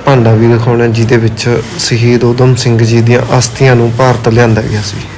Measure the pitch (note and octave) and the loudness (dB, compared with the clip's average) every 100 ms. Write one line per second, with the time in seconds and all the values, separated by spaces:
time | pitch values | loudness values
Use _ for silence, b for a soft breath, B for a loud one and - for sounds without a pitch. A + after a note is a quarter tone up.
0 | C#3+ C3 A2+ A2+ A#2 A#2 A#2 A#2+ A#2 A2+ | 0 2 2 2 2 2 0 0 0 0
1 | A2 A#2+ A2+ A2+ B2 A2+ A2+ E3+ - A#2+ | 0 0 0 -4 -4 -4 -4 -8 -4 0
2 | A#2+ A#2+ A#2+ A#2+ B2+ B2 B2 A#2 A2+ A#2 | 2 2 0 2 0 0 0 0 2 2
3 | A2+ A#2+ A#2+ B2+ B2 - C3+ A#2+ A#2 A#2 | 2 0 0 -2 -2 0 2 2 0 0
4 | C3 A#2 A#2+ A2+ A#2+ A2 - G#2+ G#2 - | 0 0 0 2 2 0 -2 -6 -6 -10
5 | - | -14